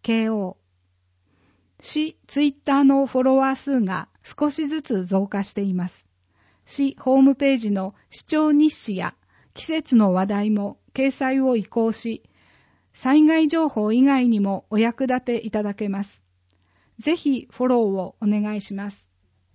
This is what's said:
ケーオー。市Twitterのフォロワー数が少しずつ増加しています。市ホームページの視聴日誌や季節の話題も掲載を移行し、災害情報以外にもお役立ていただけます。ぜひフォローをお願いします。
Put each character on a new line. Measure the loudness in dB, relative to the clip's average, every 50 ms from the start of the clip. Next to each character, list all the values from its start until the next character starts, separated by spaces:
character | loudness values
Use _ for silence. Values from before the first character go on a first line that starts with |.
ケ | -2 -2 -2 0 0 -2
ー | -2
オ | -4 -4 -6 -10 _ _ _ _ _ _ _ _ _ _ _ _ _ _ _ _ _ _ _ _ _ _ _ _ _
ー。 | -16
市 | -8 -4 -4 -4 -4 -8 _ _
Twitter | -6 -2 0 0 0 0 _ _ 0 2 4 6
の | 6 4 4 0
フ | 0 0 0
ォ |
ロ | 2 4 2
ワ | 2 2 0
ー | -2
数 | -4 -4 -2 -2 0
が | 0 -2 -4 -6 -8 _ _ _ _
少 | -20 -6 -2 -2 -2
し | -2 -4 -4
ず | -4 -4 -6
つ | -6 -4 -4 -4 -2
増 | -2 -2 -2 -2
加 | -2 -4 -6 -6
し | -6 -6
て | -6
い | -4 -4 -2
ま | -4 -6
す。 | -6 -10 _ _ _ _ _ _ _ _ _ _ _ _ _ _
市 | -14 -4 -2 -2 -2 -4 -4
ホ | 0 2 4 6
ー |
ム | 6 4 4
ペ | 2 0 0 0
ー |
ジ | 0 -2 -4
の | -4 -4 -4 -8 -12 _ _ _
視 | -18 -18 -8
聴 | -4 0 0 2 4
日 | 4 4 4 2 0
誌 | -4 -10 -8 -8
や | -6 -6 -8 _ _ _ _ _ _ _ _ _
季 | -18 -8
節 | -6 -6 -6 -2 2 4
の | 4 4 4 2
話 | 0 0
題 | -2 -2 -2 0 0
も | -2 -2 -2 -6 -12 _ _ _ _
掲 | -2 -2 -2
載 | -2 -2 -4 -2 0 0
を | 2 2 0
移 | 0 -2
行 | -4 -2 -2 -2 -2
し、 | -2 -4 -8 -10 -10 -10 _ _ _ _ _ _ _ _ _ _ _ _ _ _ _ -6
災 | 0 4 6 6
害 | 6 6 6 4 2
情 | 2 2 0 0 0
報 | -2 -2 -2 0 2
以 | 4
外 | 4 4 4 4 2
に | 2 2 2
も | 0 -2 -2 -4 _ _
お | 0 0
役 | 0 0 0 -2 -2
立 | -2 -2 -2
て | -2 -4 -4 -4 -4
い | -4
た | -4 -4
だ | -4 -4 -6
け | -6 -6
ま | -6 -4 -6 -8
す。 | -10 -12 _ _ _ _ _ _ _ _ _ _ _ _ _ _ _ _
ぜ | -6 -2 -2 -2
ひ | 0 0 -2 -2 -2 -4 _
フ | -6 -4 0
ォ |
ロ | 0 2 2 2
ー | 0
を | -2 -4 -6 -10 -10 _
お | -2
願 | 0 0 0 -2 -4 -6
い | -8
し | -8 -10 -10
ま | -10 -10 -12
す。 | -14 _ _ _ _ _ _ _ _ _ _ _